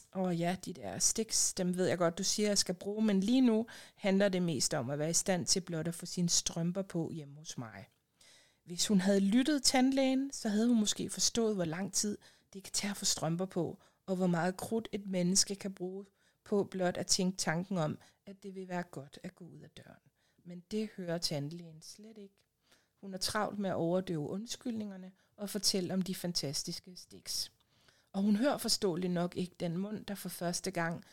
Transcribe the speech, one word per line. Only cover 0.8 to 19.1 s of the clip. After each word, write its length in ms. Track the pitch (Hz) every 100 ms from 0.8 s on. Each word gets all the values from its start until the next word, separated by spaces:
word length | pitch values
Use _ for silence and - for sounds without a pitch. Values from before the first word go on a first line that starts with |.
| 101 95
sticks, 540 | - - 220 - -
dem 240 | - 180 180
ved 80 | 180
jeg 100 | 160
godt, 200 | 170 170
du 60 |
siger, 240 | 190 - 208
jeg 100 | 202
skal 180 | - 180
bruge, 300 | 202 214 220
men 140 | 196
lige 220 | 196 254
nu 260 | 254 220 233 - - -
handler 340 | 202 196 202
det 120 | 185
mest 320 | 175 135 -
om 160 | 151 123
at 100 | 147
være 100 | 151
i 40 |
stand 320 | 170 - 180 -
til 160 | 156
blot 260 | 175 165 165
at 80 | 170
få 100 | 180
sine 240 | - 175
strømper 520 | - - - 170 180
på 300 | 190 175 160
hjemme 220 | 165 143 143
hos 200 | 160 -
mig." 300 | 117 101 - _ _ _ - - _ _ -
Hvis 220 | 175 -
hun 120 | 202
havde 180 | 185 202
lyttet 440 | 196 233 269 294
tandlægen, 680 | - 262 262 269 262 262 277
så 160 | - 226
havde 180 | 208 233
hun 120 | 240
måske 300 | 208 - 180
forstået, 460 | - - - 220 208
hvor 100 | 170
lang 280 | 160 196
tid 240 | - 214 208 - _ _
det 100 | 196
kan 100 | -
tage 180 | - 202
at 60 | 202
få 80 | -
strømper 400 | - 151 170 185
på, 340 | 190 160 - _ _ -
og 100 | 185
hvor 120 | 185
meget 300 | 170 175 185
krudt 320 | - 226 226
et 140 | 208 202
menneske 480 | 185 175 190 - 196
kan 180 | 202
bruge 320 | 190 180 190 202 _ _ _
på 200 | - 208
blot 340 | 185 190 180 -
at 100 | -
tænke 300 | - 185 190
tanken 400 | - 160 185 185
om, 200 | 151 113 - _ -
at 180 | 196
det 120 | 202 190
vil 120 | 185
være 160 | 180
godt 360 | 175 - 139